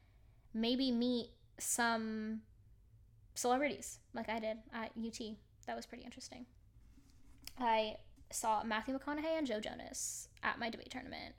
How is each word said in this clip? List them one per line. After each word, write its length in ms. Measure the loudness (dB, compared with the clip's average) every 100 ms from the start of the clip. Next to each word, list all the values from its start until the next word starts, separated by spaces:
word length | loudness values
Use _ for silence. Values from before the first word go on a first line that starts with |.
| -20 -20 -20 -20 -6
maybe 400 | 0 4 4 4
meet 380 | 4 4 2 0 -8 -20 -6
some 840 | 0 2 4 4 0 -2 -2 -4 -8 -18 -20 -20 -20 -20 -20 -20 -12 0
celebrities 640 | 4 6 4 0 -6 -12 -8
like 160 | -6 -2
I 100 | -2
did 180 | -2 -4 -6
at 240 | -6 -6 -4
U 140 | -6
T. 260 | -4 -8 -8 -14 -12 -8
That 80 | -6
was 100 | -6
pretty 180 | -12
interesting. 440 | -12 -12 -12 -12 -14 -18 -20 -20 -20 -20 -20 -20 -20 -18 -14 0
I 380 | 4 6 4 -2 -12 -20 -8
saw 320 | -2 2 2
Matthew 340 | 2 0 0 -2
McConaughey 400 | -2 -2 0 2
and 80 | 2
Joe 140 | 0
Jonas 720 | -2 -6 -8 -4 -4 -6 -10 -4
at 160 | -2 0
my 140 | -2
debate 180 | -4 -8
tournament. 460 | -10 -8 -8 -10